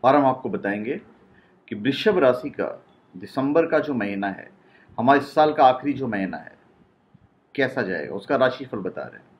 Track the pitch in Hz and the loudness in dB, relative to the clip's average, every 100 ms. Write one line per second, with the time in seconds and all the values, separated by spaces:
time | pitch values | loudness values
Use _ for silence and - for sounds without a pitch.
0 | 120 147 139 160 117 98 101 104 110 175 | 4 4 2 0 -6 -4 -4 -4 -6 -8
1 | - _ _ _ _ _ - 104 113 135 | -10 _ _ _ _ _ -14 -4 -2 0
2 | 220 185 135 123 143 - 85 - _ _ | 2 4 4 2 -6 -6 -8 -8 _ _
3 | _ 92 101 - 135 156 165 160 147 127 | _ -18 -8 -4 2 2 2 0 0 -4
4 | 101 98 98 92 - _ _ _ _ - | -4 -4 -4 -6 -16 _ _ _ _ -2
5 | 120 143 135 160 151 151 131 127 143 131 | 4 4 2 2 2 6 4 4 -4 -4
6 | 127 104 95 76 - - _ _ _ _ | -4 -4 -4 -8 -16 -20 _ _ _ _
7 | _ _ _ _ _ - 131 131 98 85 | _ _ _ _ _ -2 -2 0 -4 -4
8 | 71 98 - 135 127 - 131 110 92 85 | -6 -10 -2 2 2 0 -10 -8 -8 -10
9 | 64 52 _ | -14 -16 _